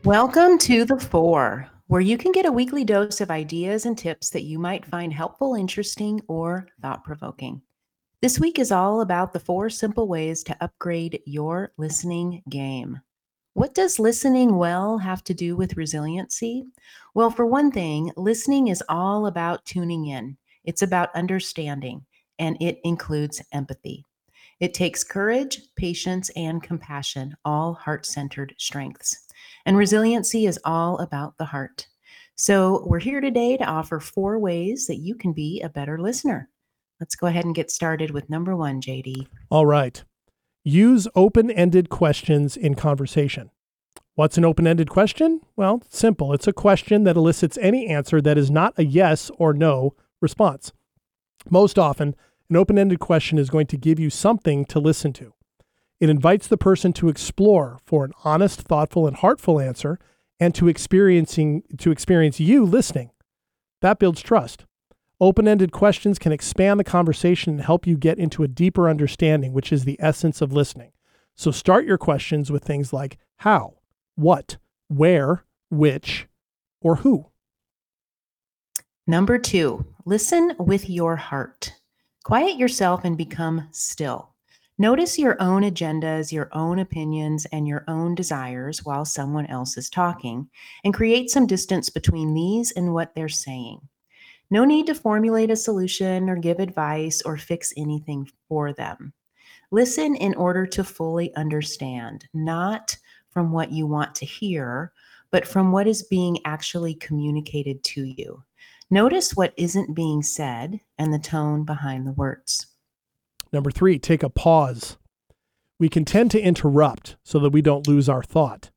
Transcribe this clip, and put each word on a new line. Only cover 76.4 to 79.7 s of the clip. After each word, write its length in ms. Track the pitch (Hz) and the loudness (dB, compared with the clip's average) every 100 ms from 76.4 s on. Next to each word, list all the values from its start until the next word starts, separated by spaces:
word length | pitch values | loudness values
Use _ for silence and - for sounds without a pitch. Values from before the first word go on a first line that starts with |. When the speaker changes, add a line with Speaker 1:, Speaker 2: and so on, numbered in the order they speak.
| _ _ _ _ | _ _ _ _
Speaker 2:
or 160 | 165 165 | 0 2
who. 300 | 277 190 - _ _ _ _ _ _ _ _ _ _ _ _ _ _ - _ _ - | 2 2 -2 _ _ _ _ _ _ _ _ _ _ _ _ _ _ -14 _ _ 0
Speaker 1:
Number 320 | 165 196 240 | 2 2 2
two, 460 | 240 190 147 | 2 0 0